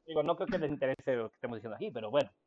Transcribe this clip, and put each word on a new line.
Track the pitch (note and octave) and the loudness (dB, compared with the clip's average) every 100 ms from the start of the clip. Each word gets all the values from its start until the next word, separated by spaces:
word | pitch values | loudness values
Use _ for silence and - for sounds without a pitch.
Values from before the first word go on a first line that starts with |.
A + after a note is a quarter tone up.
| - | -2
Digo, | D#3 | 2
no | D3+ E3+ | 2 2
creo | F#3+ | 0
que | F#3 | 0
les | D3 | 0
interese | C#3+ C3 C3+ - B2 | 2 0 0 0 0
lo | A2 | -2
que | - | -6
estamos | A#2+ A2+ | -8 -6
diciendo | A2+ G2+ | -8 -6
aquí, | G#3+ | -6
pero | A#2+ G#2+ | -6 0
bueno, | C#3+ C3 - | 2 2 -4